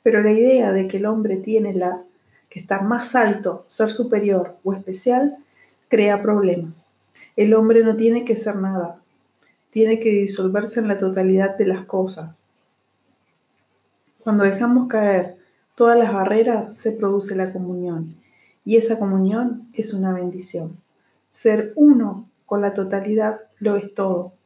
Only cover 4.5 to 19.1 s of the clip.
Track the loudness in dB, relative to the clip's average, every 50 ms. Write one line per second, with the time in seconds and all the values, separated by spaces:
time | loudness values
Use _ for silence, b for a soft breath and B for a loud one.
4.5 | -10 _ _ -6 -6 -6 -8 -10 -10 -4 0 0 2 2 0 0 -4 b b b
5.5 | b b b b b b b _ 2 2 4 2 2 0 0 0 0 2 2 0
6.5 | 0 -2 -6 -10 -14 -18 -20 _ _ _ _ _ b b b b b 0 2 4
7.5 | 4 4 4 6 6 6 6 4 2 2 2 2 2 2 0 -2 -4 -2 -2 -6
8.5 | -4 -4 -4 -4 -4 -4 -6 -6 -10 -16 _ _ _ _ _ _ _ _ _ _
9.5 | _ _ _ _ _ 2 2 4 2 2 2 2 2 2 0 -2 -4 -2 -2 -2
10.5 | -2 -2 -4 -2 -4 -2 -2 -2 -2 0 -2 -2 0 0 2 4 4 4 2 0
11.5 | 0 0 0 0 0 -4 -6 -6 -4 -4 -4 -4 -6 -12 -14 -16 -18 _ _ _
12.5 | _ _ _ _ _ _ _ _ _ _ _ _ _ _ _ _ _ _ _ _
13.5 | _ _ _ _ _ _ _ _ _ _ _ _ _ _ _ 0 2 4 4 2
14.5 | 2 0 0 2 2 2 2 0 0 0 2 2 2 0 -2 -4 B B B B
15.5 | B B B B _ 2 4 6 6 4 4 2 0 -2 -2 0 2 2 2 2
16.5 | 0 -2 -4 -8 -14 -6 -6 -6 -4 -2 -2 -2 -2 -2 -4 -4 -4 -4 -4 -4
17.5 | -6 -8 -8 -8 -8 -6 -6 -6 -6 -8 -8 -10 -14 b b b b b b b
18.5 | b b b 2 2 4 4 2 -2 -2 -2 -2